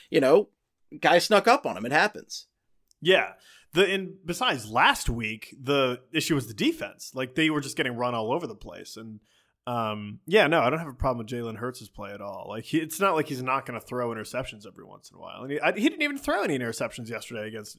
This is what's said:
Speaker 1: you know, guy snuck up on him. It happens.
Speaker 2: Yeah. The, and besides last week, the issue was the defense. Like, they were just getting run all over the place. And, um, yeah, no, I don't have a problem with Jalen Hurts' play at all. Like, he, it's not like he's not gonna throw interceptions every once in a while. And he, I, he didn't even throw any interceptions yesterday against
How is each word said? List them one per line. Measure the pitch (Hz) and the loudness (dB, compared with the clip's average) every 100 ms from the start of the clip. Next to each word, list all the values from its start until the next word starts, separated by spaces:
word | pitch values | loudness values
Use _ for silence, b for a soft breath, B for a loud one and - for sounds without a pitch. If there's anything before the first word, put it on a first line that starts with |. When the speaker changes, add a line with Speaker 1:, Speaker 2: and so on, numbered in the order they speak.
| B | B
Speaker 1:
you | 160 | 2
know, | 131 175 202 _ _ _ _ 156 | 6 6 4 _ _ _ _ -2
guy | 151 175 | 4 4
snuck | - 202 220 | 6 6 6
up | 262 131 | 4 2
on | 92 | -6
him. | 117 | 0
It | |
happens. | 151 202 - - - - _ _ _ _ _ | 2 2 0 -16 -16 -18 _ _ _ _ _
Speaker 2:
Yeah. | 160 175 92 - b b b | 4 4 4 -6 b b b
The, | 165 190 | 2 2
and | 190 180 - | 2 -4 -10
besides | 160 170 254 131 107 | -8 -2 -2 -2 0
last | 117 220 262 - | 4 6 4 -2
week, | 117 107 110 - - | -2 -4 -6 -12 -8
the | 127 143 131 123 - | 0 2 2 0 -4
issue | 156 - 147 | -2 0 0
was | 110 | -2
the | |
defense. | 107 269 320 98 - - | -2 0 -2 -6 -12 -12
Like, | 131 127 | -6 -4
they | 165 156 | 0 2
were | 151 | 0
just | 139 - | -2 -2
getting | 135 120 | -2 0
run | 123 | -2
all | 117 110 | 0 -2
over | 160 143 | -2 -4
the | |
place. | 101 - - - - | -12 -16 -16 -16 -16
And, | 113 110 _ _ _ _ 123 | -16 -18 _ _ _ _ -6
um, | 120 110 107 104 110 - | -2 -2 -4 -8 -12 2
yeah, | 208 156 | 4 6
no, | 165 | 4
I | 123 | 4
don't | 160 | 2
have | 160 | -4
a | |
problem | 123 135 120 | -2 -2 -2
with | 107 | -4
Jalen | 120 117 107 | -6 -6 -6
Hurts' | 123 127 104 | -8 -8 -14
play | - 101 | -14 -12
at | 101 | -10
all. | 101 95 95 | -12 -12 -10
Like, | 107 - | -10 -2
he, | 160 | -2
it's | 160 - | -2 0
not | 196 160 | 2 2
like | 147 | 0
he's | 127 | -4
not | 127 135 131 | -2 -2 -2
gonna | 117 | -10
throw | - 123 120 | -6 -4 -4
interceptions | 110 107 123 131 107 | -6 -8 -8 -8 -10
every | 101 92 | -18 -20
once | 95 98 - | -20 -20 -20
in | 92 | -18
a | |
while. | 85 101 | -16 -12
And | 131 | -6
he, | 147 | 0
I, | 165 | 0
he | - 277 | 2 2
didn't | - | 2
even | 294 277 | -2 -2
throw | 285 370 | -2 0
any | 302 135 | 0 -2
interceptions | 117 - 117 - 113 | -2 -4 -6 -8 -10
yesterday | 113 - 117 107 | -10 -10 -10 -8
against | 110 104 | -10 -14